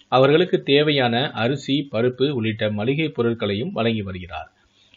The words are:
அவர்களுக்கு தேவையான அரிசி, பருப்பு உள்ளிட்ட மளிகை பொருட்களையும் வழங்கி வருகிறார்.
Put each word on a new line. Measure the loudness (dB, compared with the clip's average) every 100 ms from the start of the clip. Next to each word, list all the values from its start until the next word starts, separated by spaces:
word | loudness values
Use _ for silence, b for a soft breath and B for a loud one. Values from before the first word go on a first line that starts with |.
| 0
அவர்களுக்கு | 4 6 4 2 0
தேவையான | 2 4 4 2 2 0 -2
அரிசி, | -2 -2 -2 -2 -2 -2
பருப்பு | 0 0 0 -2
உள்ளிட்ட | 0 -2 -2 -2
மளிகை | -2 -2 -2 -2
பொருட்களையும் | 0 -2 0 -2 -2 -4
வழங்கி | -2 -2 -2
வருகிறார். | -4 -10 -12 -14 -14 _ _ _ _